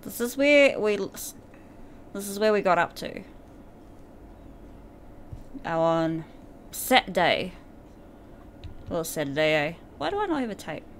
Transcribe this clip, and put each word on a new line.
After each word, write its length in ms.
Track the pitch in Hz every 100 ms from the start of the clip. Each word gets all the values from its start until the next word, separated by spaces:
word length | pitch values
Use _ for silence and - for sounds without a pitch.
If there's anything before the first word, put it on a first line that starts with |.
This 180 | - -
is 160 | 240 262
where 420 | 285 294 277 -
we 180 | 214 202
l-, 140 | 196
s-, 200 | - - - - - - - - - -
this 160 | 196 202
is 100 | 202
where 140 | 214
we 80 | 208
got 160 | 190 175
up 160 | 165 -
to. 260 | - - - - - - - - - - - - - - - - - - - - - - - - - -
On 600 | - 165 165 165 165 165 160 - - - -
Saturday. 800 | - - 254 - 185 165 85 180 - - - - - - - - - - - - - -
Well, 160 | 180
Saturday, 480 | 165 - 143 139 156
eh? 200 | 156 147 165 - -
Why 120 | 294
do 80 | 403
I 80 | 415
not 140 | 302
have 100 | 240
a 40 |
tape? 300 | 196 - 156 -